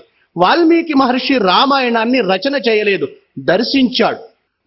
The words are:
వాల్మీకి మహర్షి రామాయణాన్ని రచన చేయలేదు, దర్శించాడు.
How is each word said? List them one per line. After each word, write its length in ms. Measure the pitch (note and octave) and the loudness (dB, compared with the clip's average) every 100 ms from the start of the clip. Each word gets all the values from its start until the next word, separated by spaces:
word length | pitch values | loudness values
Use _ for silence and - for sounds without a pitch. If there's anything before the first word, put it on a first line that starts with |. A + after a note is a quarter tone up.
| - _ _ E3+ | -12 _ _ -2
వాల్మీకి 560 | F3+ D4 E4 E4 E4 | 2 4 4 2 2
మహర్షి 440 | C#4 B3+ B3+ B3+ C4 | 0 0 0 0 0
రామాయణాన్ని 840 | F#3 F#3 C4+ C#4 B3 A#3 A3+ B3+ | 2 2 2 0 0 -2 0 0
రచన 340 | F#3 F#3+ C#4 C#4 | 0 -2 -2 -4
చేయలేదు, 520 | A3+ G#3+ G#3 F#3 C#3 - _ - | 0 0 0 -2 -4 -10 _ -10
దర్శించాడు. 760 | C3+ F#3 A#3 C#4 B3+ B3 F#3+ B2 - _ _ _ | -2 -2 0 0 0 0 -2 -2 -12 _ _ _